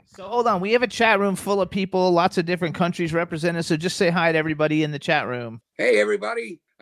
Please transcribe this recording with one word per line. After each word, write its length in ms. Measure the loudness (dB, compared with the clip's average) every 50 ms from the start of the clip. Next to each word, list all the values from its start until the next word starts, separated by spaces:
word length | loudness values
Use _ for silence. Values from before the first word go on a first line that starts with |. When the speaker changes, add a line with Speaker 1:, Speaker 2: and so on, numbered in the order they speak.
| _
Speaker 1:
So 200 | _ _ -18 -10
hold 200 | -4 -2 0 2
on. 120 | 2 2 0
We 100 | 2 2
have 100 | 2 2
a 40 | 2
chat 340 | 0 0 2 2 4 4 4
room 160 | 2 0 0
full 240 | -2 -2 0 0 0
of 100 | 0 0
people, 400 | -2 -2 -2 0 0 2 2 4
lots 260 | 4 4 4 2 2 0
of 80 | -2
different 280 | -2 -2 -2 -2 -4 -2
countries 380 | 0 -2 -2 0 -2 -4 -2
represented. 540 | -2 -2 -2 -4 -4 -4 -2 -2 -2 -2 -2
So 100 | -2 -2
just 220 | -2 -2 -2 -2 0
say 100 | 0 2
hi 240 | 2 2 2 2
to 60 | 2 2
everybody 460 | 0 0 0 0 0 2 2 2 0
in 60 | 0
the 80 | -4 -4
chat 280 | -2 0 0 0 0
room. 340 | -2 -6 -6 -8 -10 -12 -14 _ _ _
Speaker 2:
Hey, 240 | -2 2 2 4 4
everybody. 600 | 2 2 0 -2 -4 -6 -6 -6 -8 -10 -14 -18 _ _ _ -16